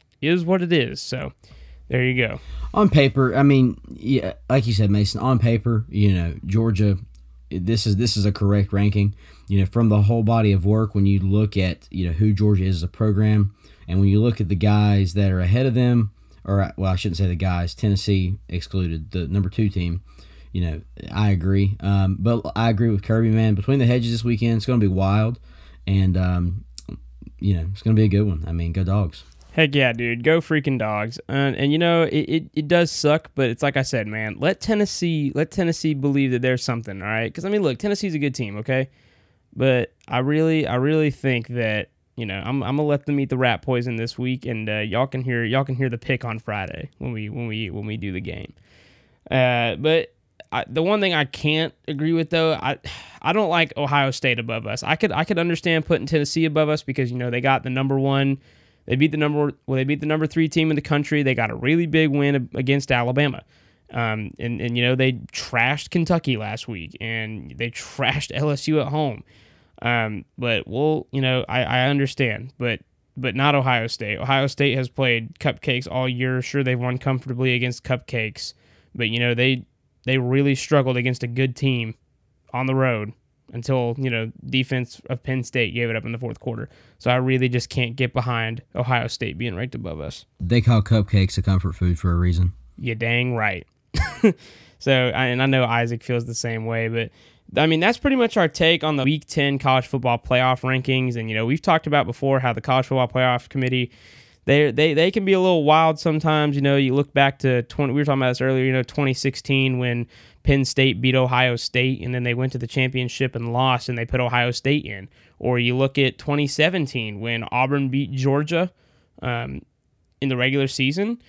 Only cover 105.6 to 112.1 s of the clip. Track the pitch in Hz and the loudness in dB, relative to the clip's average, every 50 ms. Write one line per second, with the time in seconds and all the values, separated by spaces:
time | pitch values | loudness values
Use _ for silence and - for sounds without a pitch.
105.6 | 147 147 151 160 165 160 156 151 - 170 151 156 147 160 156 151 151 147 139 143 | 4 6 6 6 6 4 2 0 0 0 0 0 2 2 2 2 2 2 2 2
106.6 | 139 139 139 139 139 127 131 139 139 - - 139 139 135 135 - - 131 123 123 | 2 4 4 4 4 2 2 0 0 2 2 2 4 4 2 0 0 2 2 0
107.6 | 120 - - - 143 131 120 147 147 147 139 135 131 127 123 - 127 131 131 131 | 0 -4 -4 -4 -2 0 0 0 0 0 0 0 0 0 0 0 0 0 2 2
108.6 | 131 131 131 131 123 - - - 143 135 127 - - 139 127 - - - 139 135 | 2 2 0 0 -2 -2 -2 -2 0 0 0 -2 -2 -4 -4 -4 -4 -2 0 2
109.6 | 135 131 127 123 123 123 120 120 117 - _ - - - _ _ - - 139 139 | 2 2 0 0 -2 -2 -2 -4 -4 -8 _ -18 -20 -20 _ _ 0 2 2 2
110.6 | 131 - - - 131 135 113 98 123 131 127 131 127 123 127 123 127 127 120 117 | 2 0 0 2 2 2 2 2 2 2 2 2 2 2 2 2 2 2 0 -2
111.6 | - - - 127 127 131 131 - - 123 | -4 -4 -2 0 0 0 -2 -4 -6 -6